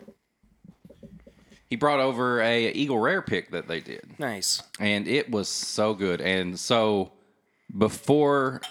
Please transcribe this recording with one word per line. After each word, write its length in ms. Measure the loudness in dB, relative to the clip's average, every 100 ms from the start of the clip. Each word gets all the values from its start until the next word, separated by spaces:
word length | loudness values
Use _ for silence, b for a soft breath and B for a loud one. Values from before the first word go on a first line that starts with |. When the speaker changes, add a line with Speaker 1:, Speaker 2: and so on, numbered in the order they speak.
| -20 -20 _ _ _ _ -20 -20 -20 -20 -20 -20 -20 b b b b
Speaker 1:
he 60 | 0
brought 220 | 2 4
over 420 | 2 2 0 2
a 280 | 2 2 2
Eagle 280 | 0 0 2
Rare 220 | 2 0
pick 300 | -2 -4 -4
that 160 | -6 -6
they 120 | -8
did. 400 | -8 -14 -16 -8
Speaker 2:
Nice. 420 | -8 -4 -4 -4 -6 -4
Speaker 1:
And 280 | 0 0 0
it 240 | -2 0
was 160 | -4 -4
so 460 | -6 -4 0 0
good. 260 | 0 -2 0
And 400 | 0 0 -2 -4
so 540 | 0 2 2 2 -2 _ _ _ _ _ -8 0
before 840 | 0 0 2 4 6 4 0 -4 -12